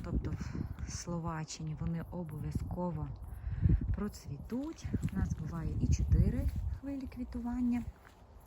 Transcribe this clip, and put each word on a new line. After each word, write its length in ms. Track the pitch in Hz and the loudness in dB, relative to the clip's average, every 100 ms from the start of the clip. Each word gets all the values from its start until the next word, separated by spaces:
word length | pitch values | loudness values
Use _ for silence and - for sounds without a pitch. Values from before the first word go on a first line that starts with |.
тобто 260 | 170 160 165 | -2 0 0
в 600 | - - - - - - | -2 -4 -4 -4 -6 -6
Словаччині, 840 | - - 170 165 160 160 - 156 151 | -6 -4 -4 -2 -4 -6 -6 -6 -4
вони 240 | 165 165 160 | -2 -2 -4
обов'язково 960 | 175 160 156 151 147 - 180 180 156 147 - - - - - - - - | -6 -6 -4 -4 -4 -4 -2 -2 -2 -4 -6 -10 -8 -4 4 6 6 4
процвітуть. 920 | - 208 - - 143 - 247 302 320 - - - | 0 -2 -4 -8 -10 -6 -4 -4 -6 -2 0 0
У 40 | 190 | 0
нас 180 | - | 0
буває 400 | - 156 165 156 - | 0 -4 -4 -2 2
і 120 | - | 4
чотири 540 | - - - 202 247 - - - - | 4 8 8 8 4 2 0 -2 -2
хвилі 260 | 269 277 262 | -4 -4 -6
квітування. 800 | 247 240 247 233 247 247 240 233 - - - - - | -6 -6 -4 -2 2 4 2 0 -8 -16 -20 -20 -20